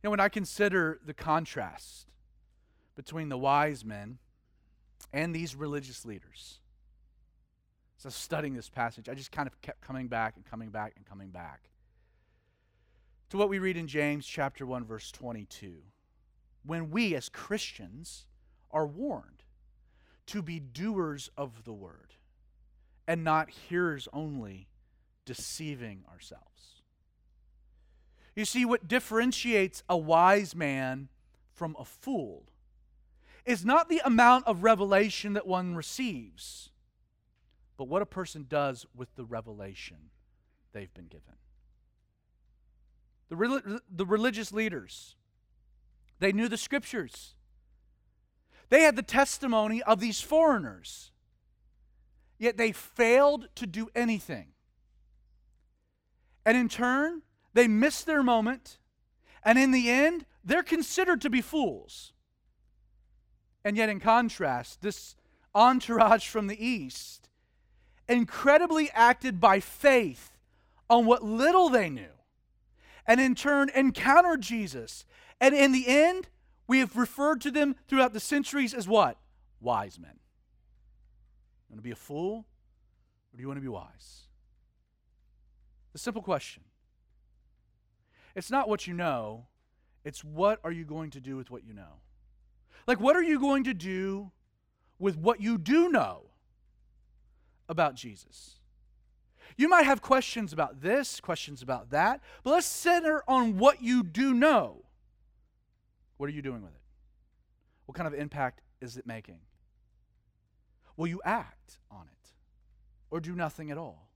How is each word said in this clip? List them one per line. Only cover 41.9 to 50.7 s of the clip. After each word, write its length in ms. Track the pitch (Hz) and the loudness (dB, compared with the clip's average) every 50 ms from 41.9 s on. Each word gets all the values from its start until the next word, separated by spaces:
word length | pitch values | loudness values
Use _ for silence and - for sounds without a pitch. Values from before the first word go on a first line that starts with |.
| _ _ _ _ _ _ _ _ _ _ _ _ _ _ _ _ _ _ _ _ _ _ _ _ _ _ _ | _ _ _ _ _ _ _ _ _ _ _ _ _ _ _ _ _ _ _ _ _ _ _ _ _ _ _
The 80 | _ 170 | _ -4
reli-, 460 | 165 214 240 269 277 - 202 208 233 _ _ | -2 -2 -2 -2 -4 -4 -6 -10 -10 _ _
the 160 | 190 165 196 | -8 -8 -2
religious 480 | 175 208 214 220 262 214 220 220 - 190 | -2 0 0 0 -2 -2 -4 -10 -8 -4
leaders, 640 | 214 220 214 175 135 98 - - - - - _ _ _ _ _ _ _ _ _ _ _ _ _ _ _ _ _ _ _ _ _ _ | -4 -4 -4 -6 -8 -14 -14 -20 -20 -20 -20 _ _ _ _ _ _ _ _ _ _ _ _ _ _ _ _ _ _ _ _ _ _
they 120 | 180 196 | -2 0
knew 160 | 190 208 226 | 0 0 -2
the 80 | 240 220 | -2 -4
scriptures. 800 | 220 - - - 277 - - - 226 160 117 - - - - _ _ _ _ _ _ _ _ _ _ _ _ _ _ _ _ _ _ _ _ _ _ _ _ _ - _ _ | -6 -6 -4 -6 -6 -6 -6 -8 -8 -8 -8 -12 -20 -20 -20 _ _ _ _ _ _ _ _ _ _ _ _ _ _ _ _ _ _ _ _ _ _ _ _ _ -20 _ _
They 140 | 240 294 320 | 6 8 8
had 120 | 302 247 | 8 6
the 80 | 226 220 | 2 -6
testimony 800 | - - 247 277 - - - - 262 233 220 214 214 220 233 240 | 0 2 2 2 2 0 -6 -4 0 0 0 0 0 -2 -4 2
of 160 | 208 220 190 | 2 2 2
these 220 | 214 233 208 - | 2 -4 -6 -6
foreigners, 880 | - - 302 311 330 311 269 214 156 117 | -4 2 4 6 6 6 4 2 -2 -6